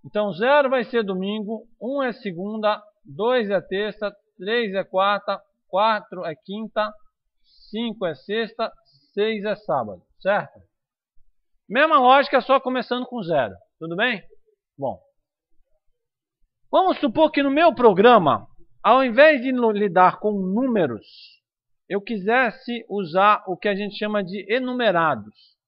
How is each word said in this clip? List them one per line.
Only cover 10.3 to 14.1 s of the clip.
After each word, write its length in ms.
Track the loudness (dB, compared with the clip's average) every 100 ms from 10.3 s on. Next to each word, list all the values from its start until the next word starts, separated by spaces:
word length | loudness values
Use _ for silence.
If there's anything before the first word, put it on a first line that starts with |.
| -2 -4 -16 _ _ _ _ _ -20 -20 _ _ _ _
Mesma 280 | 0 4 4
lógica, 440 | 6 6 4 0
só 180 | 2 0
começando 460 | 0 -4 -4 -6 -6
com 180 | -8
zero, 320 | -2 0 -2 -6 _ _
tudo 160 | -10 -4
bem? 260 | -4